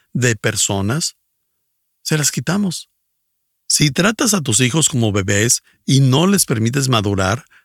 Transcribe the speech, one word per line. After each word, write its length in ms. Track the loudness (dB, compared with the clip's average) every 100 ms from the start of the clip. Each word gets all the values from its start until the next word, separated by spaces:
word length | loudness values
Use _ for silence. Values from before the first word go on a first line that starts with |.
| _
de 220 | -2 0 0
personas, 800 | -2 -2 -2 -2 -2 -4 -6 -10 _ _ _ _ _ _ _ _
se 140 | -4 -2
las 140 | -2
quitamos. 580 | -4 -4 -2 -2 -6 -12 _ _ _ _ _ _ _ -4
Si 220 | 0 0
tratas 420 | 2 0 0 0
a 80 | 0
tus 180 | 0 0
hijos 300 | 2 0 -2
como 220 | 0 0
bebés 520 | 0 0 0 0 -2 -6 _ 0
y 160 | 2
no 260 | 4 4 4
les 180 | 2 0
permites 420 | -2 -2 -2 0
madurar, 580 | 0 0 0 0 -2 -8 _